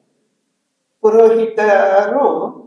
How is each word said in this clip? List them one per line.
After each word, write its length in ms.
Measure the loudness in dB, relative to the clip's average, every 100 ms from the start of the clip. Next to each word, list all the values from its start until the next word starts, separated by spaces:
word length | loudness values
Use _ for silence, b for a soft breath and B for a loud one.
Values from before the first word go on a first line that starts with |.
| _ _ _ _ _ _ _ _ _ _
ಪುರೋಹಿತರು 1500 | 0 4 4 2 -2 -4 0 0 2 0 -2 -2 -2 -4 -8 -12